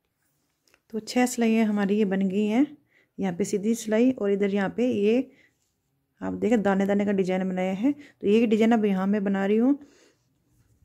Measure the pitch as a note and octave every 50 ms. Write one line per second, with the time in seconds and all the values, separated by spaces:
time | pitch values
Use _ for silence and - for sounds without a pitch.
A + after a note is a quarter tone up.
0 | _ _ _ _ _ _ _ _ _ _ _ _ _ _ _ _ _ _ A3 G#3+
1 | G#3+ - - B3 B3 B3 - A#3+ A#3 A3+ A3 A3+ A3 G#3+ G#3 G#3 G3+ F#3+ G#3 G#3+
2 | G#3+ F#3 G3 F#3+ G3 F#3+ F#3 G#3 G#3+ G#3 G#3+ B3+ D4+ - - - _ _ _ _
3 | _ _ _ - G3 F#3 F3 F3 G3+ - G#3 G3 G3 A3+ A#3 A3+ A3+ G#3+ G#3+ A3
4 | B3 C4 B3+ - G3+ G3+ G3+ F#3+ G3+ G3 G3 G3+ F#3+ F3 F3 A3 B3 B3+ A3+ G3+
5 | G3+ G#3+ A3+ C4 C4 - _ _ _ _ _ _ _ _ _ _ _ _ _ _
6 | _ _ _ - F#3 F#3 F#3 F#3 G3 G#3+ B3 G#3+ F#3+ G3+ F#3+ F#3+ G3 G3 G3+ G3+
7 | G3+ G3+ G3+ F#3+ F#3 F3+ F#3 F#3 F#3+ F#3+ F#3+ F#3 F#3 F#3+ F#3+ F#3+ A#3 C#4+ C#4+ -
8 | - - _ - E3+ G3+ G#3 A3+ B3 G#3 A3+ G#3 A3+ A3+ A#3+ A3 G#3 G3+ F#3+ F#3
9 | F#3+ G3 G#3 G#3+ G3 G3+ G3 G3 G3 G3 G#3+ A3 A#3+ C4+ C#4+ C#4 - - _ _
10 | _ _ _ _ _ _ _ _ _ _ _ _ _ _ _ _